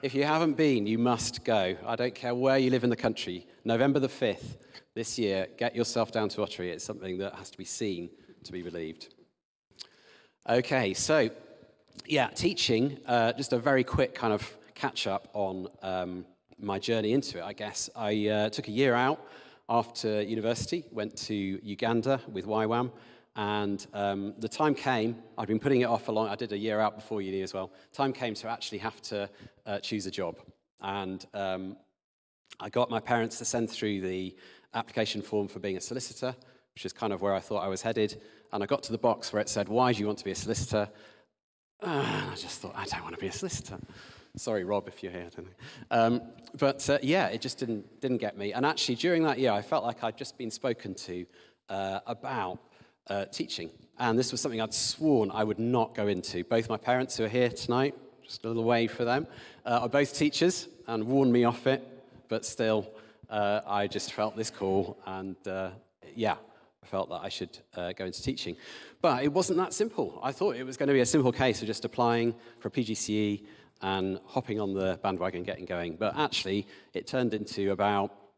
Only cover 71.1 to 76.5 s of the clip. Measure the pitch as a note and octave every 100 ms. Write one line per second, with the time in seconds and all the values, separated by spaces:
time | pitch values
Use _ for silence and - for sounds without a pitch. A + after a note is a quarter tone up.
71.1 | D#3 C3 A#2+ C3 G#2+ G#2+ A2 - - A#2
72.1 | A#2 A#2 A2+ - - G#2+ - A2 A2 -
73.1 | G#2+ G#2 G#2 - - - _ F#2+ F#2+ F#2+
74.1 | F#2+ - - A#2+ G#2+ G#2 G2 F#2+ F2+ G2+
75.1 | F#2+ F2+ F2 F2 F#2+ F2+ F2+ F2 D#2+ G#2
76.1 | C3 D3 - F#2